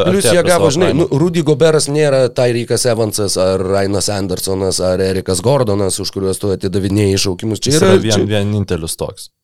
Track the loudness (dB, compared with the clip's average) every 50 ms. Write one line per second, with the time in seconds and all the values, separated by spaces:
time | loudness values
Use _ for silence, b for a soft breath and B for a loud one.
0 | 2 2 2 2 2 2 2 2 2 2 2 4 2 2 2 2 2 2 2 0
1 | 0 0 0 0 0 0 0 0 0 0 2 4 4 4 4 2 0 0 0 0
2 | 2 2 2 2 2 0 0 0 0 2 0 0 -2 -2 -2 0 0 0 0 0
3 | 0 -2 -2 -2 -2 -2 0 0 2 2 2 0 0 0 0 0 0 0 0 -2
4 | -2 -2 -2 -2 -4 -4 -4 -4 -4 -4 -4 -2 -2 -2 -2 0 0 0 0 0
5 | 0 0 -2 -2 -2 -2 -2 0 2 2 2 2 2 0 0 0 -2 -2 -2 -4
6 | -6 -6 -6 -4 -2 -2 -2 -2 -2 -2 -2 -2 -2 -2 -2 -2 -2 0 0 2
7 | 2 2 2 0 0 -2 -4 -4 -4 -6 -4 -4 -2 0 2 2 4 4 4 2
8 | 2 0 0 0 0 0 0 -2 -2 0 -2 -2 -2 -2 -4 -4 -4 -6 -6 -6
9 | -8 -8 -10 -12 -18 -20 _ _